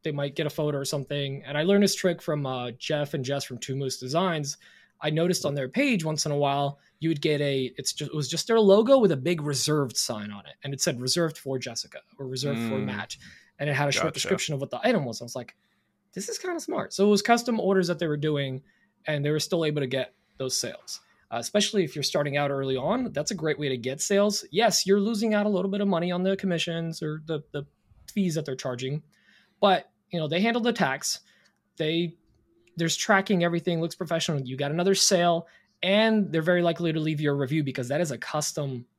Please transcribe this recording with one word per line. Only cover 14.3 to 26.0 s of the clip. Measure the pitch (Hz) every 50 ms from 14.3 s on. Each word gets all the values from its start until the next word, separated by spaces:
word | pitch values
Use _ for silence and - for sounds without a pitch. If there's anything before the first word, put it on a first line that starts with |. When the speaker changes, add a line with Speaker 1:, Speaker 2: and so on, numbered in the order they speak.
| 190 - - - 156
Speaker 1:
of | 135
what | 139 -
the | - 123 -
item | 233 247 185 143
was. | 120 110 -
I | 123
was | 120 -
like, | 127 120 - - _ _ _ _ _ _ _ _ _ _ _ _
"This | 185 202 -
is | 440 -
kinda | - 370 349 330
smart." | - - - - - - -
So | - 196
it | 208
was | 208 202
custom | 202 - 240 240 240 - 233 220
orders | 175 185 196 190 180
that | 165 175 160
they | 175
were | 160 151
doing, | 147 147 156 151 143 139 135 131 131 - _ _ _ _ _ _ _ _
and | - 156 147 143
they | 147
were | 151 156
still | 147 - - 170 160
able | 151 151 147
to | 139
get | 127 127 131 127 - _ _ _ _ _
those | _ 131 131 127
sales. | - - 110 73 - - - - - _ _ _ _ _ _
Uh, | -
especially | 120 117 - - 208 208 - - 208 175
if | 147 -
you're | 151 139
starting | - - 151 147 147 135
out | 143 143 143
early | 139 139 135 135 135
on, | 127 127 160 214 262 254 233 -
that's | 143 151 -
a | 226
great | 165 151 156 151
way | - 151 139
to | 131
get | 127 110 127 135 147
sales. | - - 202 196 202 208 202 - - -
Yes, | - 180 233 220 175 - -
you're | 180 196 208
losing | 196 214 233 208 233 226 214
out | 208 208
a | 214
little | 208 180 185 196
bit | 190 202
of | 202
money | 202 185 165